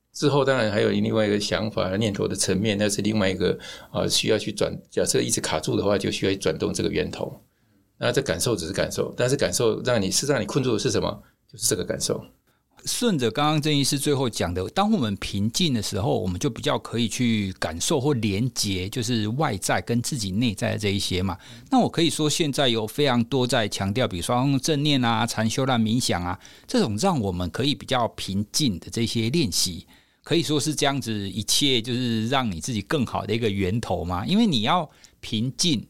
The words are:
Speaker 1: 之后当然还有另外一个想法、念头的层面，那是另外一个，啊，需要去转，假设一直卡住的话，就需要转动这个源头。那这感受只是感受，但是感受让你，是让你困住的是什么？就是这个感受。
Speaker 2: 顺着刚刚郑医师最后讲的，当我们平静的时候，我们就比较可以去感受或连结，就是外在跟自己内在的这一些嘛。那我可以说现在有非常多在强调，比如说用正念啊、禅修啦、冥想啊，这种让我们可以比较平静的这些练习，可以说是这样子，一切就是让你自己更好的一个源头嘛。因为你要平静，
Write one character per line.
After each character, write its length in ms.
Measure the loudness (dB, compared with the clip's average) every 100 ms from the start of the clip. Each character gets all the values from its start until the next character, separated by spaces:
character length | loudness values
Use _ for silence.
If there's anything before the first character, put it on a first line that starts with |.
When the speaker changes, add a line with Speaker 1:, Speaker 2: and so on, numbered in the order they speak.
| _
Speaker 1:
之 160 | -2 2
后 160 | 2
当 120 | 2 2
然 120 | 2
还 120 | 2
有 80 | 2
另 260 | 2 2
外 100 | 2
一 60 | 2
个 80 | 2
想 320 | 0 -2 -2
法、 260 | -2 -2 0
念 160 | 0
头 140 | 0 -2
的 80 |
层 240 | -2 0 2
面， 180 | 2 2
那 120 | 0
是 120 | 0
另 180 | 0 2
外 100 | 0
一 40 |
个， 220 | 2 0 0 -6 -18 -8
啊， 160 | -2 0
需 220 | 0 2
要 80 | 0
去 120 | 0
转， 260 | -2 -4 -4 -6
假 140 | -2
设 160 | 0 2
一 100 | 0
直 100 | -2
卡 200 | -2 -2
住 160 | -2 0
的 80 |
话， 120 | 2 0
就 140 | 0
需 160 | 0 0
要 80 |
转 240 | 0 -2 0
动 160 | -2
这 80 | -2
个 80 | -2
源 180 | -2 -4
头。 320 | -4 -8 -10 _ _ _ _ _ -6
那 120 | -2
这 100 | 0
感 200 | 0 -2
受 160 | 0 -2
只 100 | -4
是 60 |
感 180 | -2 -2
受， 240 | -2 -4 -2
但 140 | 0
是 60 | 0
感 160 | 0
受 280 | 2 0 0
让 200 | 0 0
你， 80 | 0
是 160 | -2 0
让 160 | -2
你 20 |
困 200 | 0 -2
住 80 | 0
的 60 | 0
是 120 | 0
什 100 | 0
么？ 220 | -2 -4 -12 _ _
就 40 | -4
是 120 | -2
这 80 | -2
个 80 |
感 160 | -2 -4
受。 200 | -2 -4 -6 _ _ _ _ _
Speaker 2:
顺 340 | -6 -2 0 2
着 100 | 0
刚 160 | 2 2
刚 140 | 2
郑 160 | 2 2
医 60 |
师 160 | 2 0
最 160 | 2
后 160 | 2 0
讲 240 | 0 -2
的， 100 | -2 -2
当 200 | 0 2
我 60 | 4
们 180 | 2 -2
平 340 | -4 -2 0
静 240 | 2 2
的 80 | 2
时 180 | -2 -2
候， 180 | 0 0
我 80 | 0
们 100 | -2
就 100 | -4
比 140 | -2
较 160 | -2 -2
可 180 | -2 -2
以 120 | -2
去 440 | 0 2 2 0 -4
感 200 | -6 -4
受 200 | 0 2
或 140 | 2
连 340 | 2 2 0 0
结， 340 | -2 -2 -2 -4
就 140 | -4
是 240 | 0 0 0
外 280 | 0 -2 -2
在 240 | 0 -2
跟 180 | 0 -2
自 160 | 0 -4
己 140 | -2
内 240 | 0 0
在 180 | 0 -2
的 60 | 0
这 140 | 0
一 60 | 0
些 220 | 0 -2
嘛。 160 | -2 -4 -10 -16 0
那 80 | 2
我 80 | 2
可 120 | 2
以 80 | 0
说 220 | 2 0
现 200 | 2 0
在 160 | 2 2
有 180 | 2 0
非 180 | 0
常 180 | 2 2
多 200 | 2 2
在 240 | 2 2 0
强 240 | -2 -2
调， 140 | 0 0
比 100 | -2
如 60 |
说 120 | 0 2
用 220 | 2 2
正 200 | 2 0
念 220 | 2 2
啊、 220 | 2 2 0
禅 220 | 0 -2
修 180 | 0 0
啦、 100 | 2
冥 240 | 2 2
想 240 | 0 0
啊， 140 | -2 -6 -12 -20 -2
这 140 | 0
种 160 | 0 2
让 220 | 0 2
我 120 | 0
们 160 | -2 -4
可 140 | -2
以 100 | -2
比 100 | -2
较 220 | -2 0 0
平 380 | -4 -6 -4 -2
静 260 | 0 0 -2
的 100 | -6
这 140 | -2
些 240 | -2 0 0
练 200 | 0 0
习， 340 | 0 -2 -4 -14 -20 _ _
可 140 | -2 0
以 60 |
说 180 | 2 0
是 120 | 0
这 140 | 0 0
样 140 | 0
子， 120 | -2 -4 -4
一 140 | -4
切 400 | 0 2 4 2
就 100 | 2
是 360 | -2 0 0 0
让 200 | 0 0
你 120 | -2
自 120 | -4
己 80 | -4
更 220 | -2 0
好 220 | 0 -2 -2
的 80 |
一 40 | 0
个 100 | 0
源 300 | 0 0 0
头 240 | -2 -4
嘛。 200 | -2 -4
因 140 | 0 2
为 80 | 4
你 160 | 2
要 260 | 2 0 -2 -10 -20 _
平 340 | -4 -2 -2 0
静， 280 | 0 0